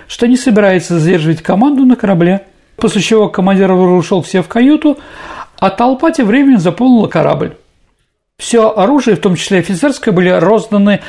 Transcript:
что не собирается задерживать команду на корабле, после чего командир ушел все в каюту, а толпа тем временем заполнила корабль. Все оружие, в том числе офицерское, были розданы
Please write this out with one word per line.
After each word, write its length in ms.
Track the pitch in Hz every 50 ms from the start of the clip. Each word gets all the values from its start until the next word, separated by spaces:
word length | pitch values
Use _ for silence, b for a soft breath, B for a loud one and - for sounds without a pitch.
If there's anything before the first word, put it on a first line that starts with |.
| B B
что 200 | - - 233 240
не 80 | 254
собирается 640 | 247 - 262 202 214 208 196 185 180 - - 170 170
задерживать 440 | 151 170 190 170 151 160 160 160
команду 440 | - - 180 190 240 294 294 262 269
на 100 | 254 240
корабле, 460 | - - 202 190 165 170 175 190 196 - _ _ _ _ _ _
после 240 | - - 214 - 208
чего 280 | 165 - 226 220 208 -
командир 440 | - - 185 196 196 190 196 185
ушел 480 | 185 180 185 180 180 180 160 - 208 180
все 220 | 147 - - 185
в 60 | 175 -
каюту, 500 | - 233 247 277 302 302 - 302 285 B B B B B B B B B B B B -
а 120 | - -
толпа 400 | - - 240 254 262 262 330 330
тем 160 | 330 - 247
временем 320 | 196 226 277 285 277 262 202
заполнила 480 | 160 180 - - 247 262 247 226 196
корабль. 500 | - - 160 147 147 147 147 156 135 - - _ _ _ _ _ _ _ _ _ _ _ _ _ _ _ -
Все 380 | - - 240 226 220 220 -
оружие, 400 | 208 185 220 285 285 240 233 202
в 40 | -
том 160 | - 202 175
числе 240 | - - - 196 180
офицерское, 520 | 165 - 196 165 - 294 262 - - 226
были 160 | 170 180 180 180
розданы 720 | 180 185 165 185 220 214 214 - 208 202 202 202 202 190 B